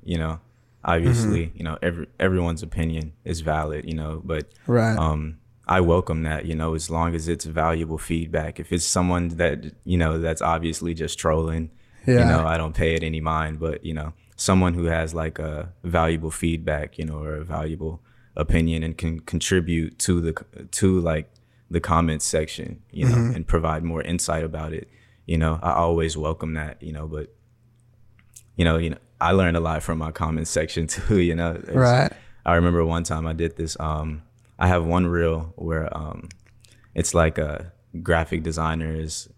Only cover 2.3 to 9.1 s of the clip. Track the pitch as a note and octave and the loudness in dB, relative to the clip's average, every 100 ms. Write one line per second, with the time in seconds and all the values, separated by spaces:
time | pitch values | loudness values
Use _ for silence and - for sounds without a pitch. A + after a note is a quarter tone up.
2.3 | F#2 E2+ E2 D#2+ F2 D#2+ D#2+ D#2 - D#2 | 4 2 -2 -4 -2 -2 -2 -6 -8 -8
3.3 | E2 D#2 D#2 D#2 D2+ D#2 D#2 D#2 D#2 D#2 | -4 -2 -2 -2 -4 -6 -6 -4 -6 -6
4.3 | D#2 D2 _ - A#2+ A2 G#2+ D#2 D2+ D#2 | -6 -6 _ 0 2 2 2 2 0 -4
5.3 | D#2 _ _ - F#2 F2 F2 F2+ D#2+ D#2+ | -8 _ _ 0 4 6 4 2 -2 -2
6.3 | D2+ E2 D#2+ D#2+ D#2+ D#2+ E2 E2+ E2+ D#2+ | -4 -4 -2 -2 -2 -2 -2 0 0 -2
7.3 | D#2+ D#2+ D#2+ D#2+ E2 D#2+ D#2+ - E2 D#2+ | -4 -4 -2 0 0 -2 -6 -4 -4 -2
8.3 | E2 D#2 - D#2+ F2+ - F#2+ F2+ | -4 -4 -8 -4 -2 0 0 2